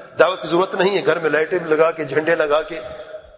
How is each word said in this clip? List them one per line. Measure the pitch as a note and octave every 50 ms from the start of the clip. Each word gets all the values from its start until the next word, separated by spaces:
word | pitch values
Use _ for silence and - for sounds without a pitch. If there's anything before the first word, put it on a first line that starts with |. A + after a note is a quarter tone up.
| - - - -
دعوت | D#3 E3+ F#3 F3
کی | - D#3
ضرورت | E3 E3+ F#3+ F#3+ G3+
نہیں | F#3+ F3+ G3 G3+ F3
ہے۔ | C#3+
گھر | D3+ D#3+ F3
میں | D#3+ D3+
لائٹیں | D3 D3+ D#3+ E3 G3 F3
لگا | E3+ D#3+ D#3 D3+ E3 E3
کے، | E3 E3 D3+
جھنڈے | C#3 C3+ D#3 D#3 D#3+ E3
لگا | D#3+ D#3 D3 D3 D#3
کے | D#3 - E3+ D#3+ - - - - - - - - - - -